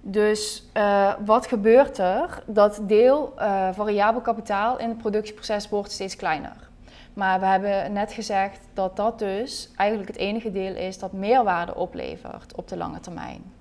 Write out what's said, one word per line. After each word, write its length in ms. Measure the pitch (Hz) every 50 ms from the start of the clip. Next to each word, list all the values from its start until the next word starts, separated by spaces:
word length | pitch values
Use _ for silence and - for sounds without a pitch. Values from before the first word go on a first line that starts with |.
dus, 640 | - 196 190 214 208 214 214 208 - - - - - - -
eh, 420 | - 208 208 202 202 196 196 202 - 214
wat 220 | 202 214 240 226
gebeurt 520 | - - 220 196 220 226 254 285 277 - -
er? 440 | 196 180 185 226 320 359 - - -
Dat 340 | - 220 214 208 208 208 214 214
deel, 500 | 190 214 208 233 254 269 302 294 - -
eh, 320 | - - 214 196 196 190 185 185
variabel 480 | 196 208 214 208 202 196 214 233 247
kapitaal 580 | 233 233 226 220 - - 208 196 208 226 254 -
in 100 | - 233
het 100 | 233 226
productieproces 680 | - 220 202 214 214 214 - - - - 220 208 208 -
wordt 240 | - 208 202 202 -
steeds 240 | - 196 190 -
kleiner. 540 | - - 175 156 147 - - - - - - - - - - - - - - -
Maar 260 | - 196 190 190 185
we 60 | 190
hebben 460 | 190 190 190 196 202 202 196 185 - 208
net 200 | 202 208 214 -
gezegd 480 | - 214 - 214 196 190 196 196 - - - -
dat 220 | - 190 185 185
dat 220 | - 202 220 226 226
dus 520 | 220 196 190 202 233 269 - - - - -
eigenlijk 320 | - 196 208 220 214 190 185
het 100 | 202 -
enige 340 | - 196 208 226 220 220 185
deel 240 | 196 190 190 190
is 220 | - 180 185 190 -
dat 140 | - 190 -
meerwaarde 600 | 190 190 202 240 262 233 208 180 170 175 175 -
oplevert 800 | - 180 175 - - - 65 - 175 - - - - - - -
op 140 | - 180 -
de 80 | -
lange 240 | 175 170 - - 170
termijn. 420 | - - 175 165 - - - - - - - -